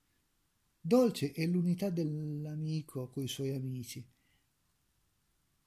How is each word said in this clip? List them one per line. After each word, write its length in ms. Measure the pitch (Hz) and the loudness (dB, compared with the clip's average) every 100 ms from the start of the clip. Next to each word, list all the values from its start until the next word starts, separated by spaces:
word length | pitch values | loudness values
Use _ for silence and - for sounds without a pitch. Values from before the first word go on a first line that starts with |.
| _ _ _ _ _ _ _ _ | _ _ _ _ _ _ _ _
Dolce 520 | 160 247 240 - 139 | 4 6 6 4 -2
è 140 | - 165 | 0 0
l'unità 440 | 180 175 175 202 | 2 2 2 0
dell'amico 1200 | 170 156 151 151 147 151 151 156 156 147 135 127 | 0 -2 -2 -4 -6 -6 -4 -2 -4 -4 -8 -8
coi 200 | 139 131 | -6 -4
suoi 260 | - 135 | -2 -2
amici. 500 | 135 131 127 117 127 120 _ _ _ _ _ _ _ _ _ _ _ _ _ _ _ | -2 -4 -6 -8 -12 -16 _ _ _ _ _ _ _ _ _ _ _ _ _ _ _